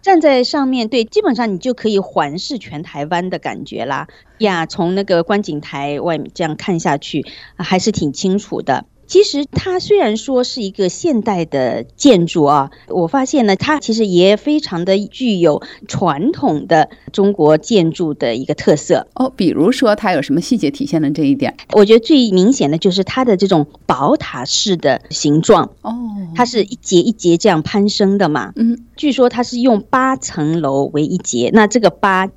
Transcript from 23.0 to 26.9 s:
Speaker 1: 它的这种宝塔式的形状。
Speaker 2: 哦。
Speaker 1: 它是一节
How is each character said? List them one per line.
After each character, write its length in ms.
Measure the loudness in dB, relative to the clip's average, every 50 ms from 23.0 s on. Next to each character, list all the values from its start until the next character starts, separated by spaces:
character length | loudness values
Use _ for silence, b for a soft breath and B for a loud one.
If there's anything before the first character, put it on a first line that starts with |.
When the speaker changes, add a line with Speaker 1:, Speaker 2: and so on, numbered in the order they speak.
| -4
Speaker 1:
它 180 | -4 -2 -2 2
的 140 | 2 2
这 100 | 2 2
种 200 | 2 2 2 2 0 -6 -20 _
宝 320 | -4 -2 0 2 0 0
塔 300 | 0 -2 -8 -10 -10 -8
式 320 | -6 -4 -4 -2 -2 -2 0
的 240 | 0 0 0 0 -4 -10
形 320 | -10 -4 -2 0 0 0 4
状。 280 | 4 4 4 4 -2 -6 _ _
Speaker 2:
哦。 100 | -10 -10 -8 -8 -10 -8 -10 -10 -10 -2
Speaker 1:
它 120 | -2 -2
是 160 | 0 0 -2 -2
一 160 | -2 -6 -16
节 180 | -8 2